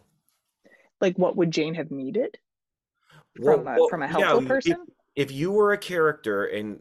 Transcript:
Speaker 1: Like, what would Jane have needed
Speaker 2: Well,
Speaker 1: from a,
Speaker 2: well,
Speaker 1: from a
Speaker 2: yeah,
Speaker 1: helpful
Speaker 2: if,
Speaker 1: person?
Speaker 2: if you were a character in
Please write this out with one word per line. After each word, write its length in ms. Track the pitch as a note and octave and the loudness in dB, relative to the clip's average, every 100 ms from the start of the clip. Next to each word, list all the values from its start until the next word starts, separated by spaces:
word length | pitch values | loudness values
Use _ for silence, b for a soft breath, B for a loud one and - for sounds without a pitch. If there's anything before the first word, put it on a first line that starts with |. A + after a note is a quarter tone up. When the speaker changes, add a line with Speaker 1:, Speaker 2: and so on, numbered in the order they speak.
| _ _ _ _ _ _ _ b b - | _ _ _ _ _ _ _ b b -2
Speaker 1:
Like, 160 | G3 F3+ | -2 2
what 180 | F3+ - | 0 2
would 140 | E3+ | 0
Jane 240 | D#3+ D#3 | 0 -2
have 160 | E3 D3+ | -4 -8
needed 460 | C#3 C3 - C4+ - _ _ _ _ _ _ b b b - | -8 -6 -4 -4 -6 _ _ _ _ _ _ b b b -2
Speaker 2:
Well, 200 | C3 D3+ | 2 2
Speaker 1:
from 80 | C#3+ | 2
a, 80 | C3 | 2
Speaker 2:
well, 100 | E3 | 2
Speaker 1:
from 140 | E3+ | 2
a 40 | C#3 | -2
Speaker 2:
yeah, 60 | |
Speaker 1:
helpful 280 | E3 F3+ D#3+ | 0 2 2
Speaker 2:
if, 60 | C4 | 2
Speaker 1:
person? 380 | C4 E4 E4+ F4 - _ - | 0 0 -2 -4 -20 _ -6
Speaker 2:
if 160 | C3+ | -4
you 180 | C3+ F3 | -4 -2
were 200 | G#3 G#3 | 2 2
a 60 | G3+ | 2
character 640 | G3+ F3 D#3 D3+ A2 G2+ G#2 | -2 0 0 0 -4 -2 -2
in 280 | G#2 G#2+ G2+ | -4 -8 -10